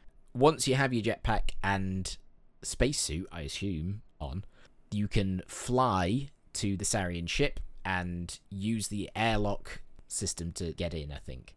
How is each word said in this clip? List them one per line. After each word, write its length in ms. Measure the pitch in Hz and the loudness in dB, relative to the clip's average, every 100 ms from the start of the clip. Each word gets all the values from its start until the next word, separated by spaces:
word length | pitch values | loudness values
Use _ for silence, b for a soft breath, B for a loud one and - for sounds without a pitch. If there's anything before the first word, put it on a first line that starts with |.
| b b - | b b -8
Once 340 | 120 143 160 - | 6 6 6 4
you 60 | |
have 180 | 127 135 | 4 4
your 100 | 120 | 2
jetpack 500 | 104 - - 104 - - | 2 0 2 4 4 2
and 560 | 98 98 190 - 90 - - - - - | 2 2 2 -2 -4 -8 -14 -20 -20 -14
spacesuit, 640 | - - 123 147 - 80 92 | -4 0 2 2 -2 -4 -6
I 100 | 85 | -8
assume, 600 | 71 - 98 82 85 101 - - | -8 -4 -4 -2 -4 -6 -10 -10
on, 240 | 73 82 - b b - - | -8 -8 -10 b b -20 -6
you 180 | 104 104 | -2 2
can 340 | 113 98 92 - | 2 2 0 -4
fly 840 | - - 123 127 95 90 123 139 - - | -8 0 4 6 4 4 2 -2 -12 -12
to 220 | - 104 95 | -4 0 0
the 80 | |
Sarian 440 | 98 110 90 87 85 | 0 0 0 -2 -2
ship 320 | - 143 - - - | 2 2 0 -6 -6
and 560 | 95 92 90 87 87 - - | -2 -2 -2 -4 -6 -10 -10
use 380 | 98 104 113 101 | -4 -2 0 -2
the 200 | 104 92 - | -4 -4 0
airlock 640 | 113 110 104 98 - - - - - | 2 2 2 -2 -6 -12 -12 -16 -8
system 460 | - 95 - 85 | -4 -4 -4 -6
to 200 | - 85 | -4 -6
get 180 | - 87 | -2 -4
in, 200 | 82 73 | -4 -6
I 60 | 71 | -10
think. 360 | - 65 - | -10 -12 -14